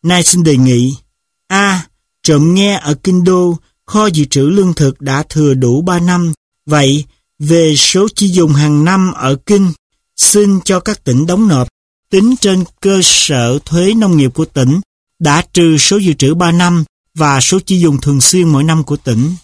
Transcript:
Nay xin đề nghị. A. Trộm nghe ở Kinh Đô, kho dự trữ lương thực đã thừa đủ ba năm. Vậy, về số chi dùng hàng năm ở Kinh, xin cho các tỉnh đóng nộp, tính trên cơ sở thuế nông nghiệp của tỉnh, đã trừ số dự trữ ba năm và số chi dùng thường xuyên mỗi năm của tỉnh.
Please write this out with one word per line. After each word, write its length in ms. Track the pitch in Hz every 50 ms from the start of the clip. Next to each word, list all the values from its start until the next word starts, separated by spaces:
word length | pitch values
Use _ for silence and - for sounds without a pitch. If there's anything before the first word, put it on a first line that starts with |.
| -
Nay 200 | 170 180 180 165
xin 200 | - - 180 170
đề 140 | 156 147
nghị. 380 | 127 131 131 123 120 123 131 139 - _ _ _ _ _ _ _ _ _
A. 400 | _ 190 196 202 202 190 180 160 _ _ _ _ _ _ _ _
Trộm 320 | - 156 147 151 165 175
nghe 240 | 190 196 202 202 -
ở 160 | - 147 151
Kinh 300 | - _ 190 180 180 175
Đô, 340 | 185 185 180 180 175 170 160 _ _ _ _ _
kho 200 | - - 214 214
dự 180 | 214 170 156 147
trữ 180 | 135 - 139 135
lương 320 | 147 185 202 190 180 165
thực 260 | - 151 135 127 _
đã 240 | 139 139 135 139 151 _
thừa 260 | - 156 151 143 135
đủ 280 | 131 127 120 120 139 170
ba 180 | 180 180 175
năm. 320 | 175 175 180 175 175 165 156 _ _ _ _ _ _
Vậy, 380 | 147 151 151 139 135 139 147 147 - _ _ _ _ _ _
về 360 | 147 147 165 170 165 160 151
số 320 | 143 - - - 185 202 214 -
chi 140 | - 208 196
dùng 240 | 175 180 170 156 147
hàng 320 | 143 147 151 147 147 151
năm 280 | 170 190 190 185 185 -
ở 240 | - - 131 139 135 _
Kinh, 260 | - 208 202 196 180 151 _ _ _ _ _ _ _ _
xin 440 | - - - - 208 208 202 196 190 -
cho 160 | - 190 185
các 240 | - - 208 - _
tỉnh 220 | - - 131 156
đóng 220 | 170 180 196 226 208
nộp, 200 | 165 131 123 117 _ _ _ _ _ _ _ _
tính 240 | - 190 202 233 262 240
trên 240 | - 202 190 185 180 - _ _
cơ 200 | - 196 196 190 180
sở 540 | - - - - - 151 127 120 117 127 147 -
thuế 300 | - 156 170 180 190 220
nông 220 | 226 220 190 175
nghiệp 140 | 156 139 127 -
của 100 | - 160
tỉnh, 360 | - _ 143 127 127 147 185 196 _ _ _ _ _ _ _
đã 260 | 170 151 143 160 175 _ _
trừ 260 | 175 170 165 160 147
số 180 | - - 196
dự 160 | 208 196 180 151
trữ 220 | - - 131 160
ba 180 | 170 180 170 165
năm 320 | 170 180 175 175 170 156 - _ _ _ _ _
và 260 | 156 156 147 139 135
số 200 | 123 - 185 190 185
chi 140 | - 196 180
dùng 200 | 170 160 143 135
thường 200 | - 147 143 139
xuyên 280 | 123 - - 185 180 165
mỗi 160 | 151 135 143
năm 200 | 160 160 160 147
của 120 | - 147
tỉnh. 380 | 143 _ 135 117 110 123 156 180 175